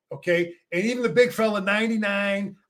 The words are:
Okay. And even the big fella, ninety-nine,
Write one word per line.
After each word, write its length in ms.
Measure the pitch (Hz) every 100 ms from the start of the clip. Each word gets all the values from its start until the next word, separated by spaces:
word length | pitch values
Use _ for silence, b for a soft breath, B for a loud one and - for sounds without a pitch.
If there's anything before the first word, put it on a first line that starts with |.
| _
Okay. 440 | - 175 175 170 - _
And 100 | 175
even 200 | 220 247
the 60 | 233
big 220 | 165 247
fella, 300 | 220 220 208
ninety-nine, 960 | 190 208 226 220 208 202 202 196 196 -